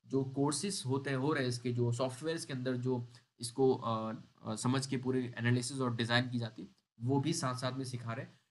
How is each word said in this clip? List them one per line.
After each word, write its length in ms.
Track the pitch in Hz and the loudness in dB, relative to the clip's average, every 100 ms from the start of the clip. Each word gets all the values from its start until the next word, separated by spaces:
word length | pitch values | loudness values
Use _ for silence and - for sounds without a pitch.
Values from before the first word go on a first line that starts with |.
| 117 | 0
जो 180 | 135 | -2
कोर्सेज 580 | 135 135 143 143 202 190 127 | 0 0 0 2 -2 -4 -2
होते 240 | 135 139 | -2 0
हैं, 60 | 135 | 0
हो 160 | 139 | 2
रहे 100 | 151 | 2
हैं 60 | 127 | 0
इसके, 240 | 120 127 | 0 -2
जो 200 | 120 120 | 2 2
सॉफ्टवेयर्स 520 | 117 127 120 156 165 | 2 0 -2 -4 -4
के 80 | 160 | -4
अंदर 240 | 135 127 123 | -4 -2 0
जो 360 | 127 123 120 - _ _ | 0 0 -4 -14 _ _
इसको, 340 | 117 - 131 | -8 4 4
अ, 400 | 123 113 110 110 107 - _ | 4 0 -2 -2 -6 -12 _
अ, 120 | - 110 | -8 -2
समझ 300 | 123 131 131 | 2 2 0
के 100 | 131 | -2
पूरे 380 | 127 127 123 120 | 0 0 -2 0
एनालिसिस 420 | 117 123 120 135 | 2 2 0 -2
और 160 | 127 117 | -2 0
डिजाइन 340 | 113 120 123 | 2 2 2
की 80 | 120 | -2
जाती 240 | 113 - | -4 -8
है, 60 | 95 _ _ _ | -14 _ _ _
वो 200 | 120 139 | 2 2
भी 120 | 147 | 2
साथ 220 | 165 131 | 0 -2
साथ 180 | 123 131 | -2 -4
में 120 | 131 | -4
सिखा 280 | 123 120 117 | -6 -6 -6
रहे 140 | 117 175 | -6 -8
हैं। 120 | _ _ | _ _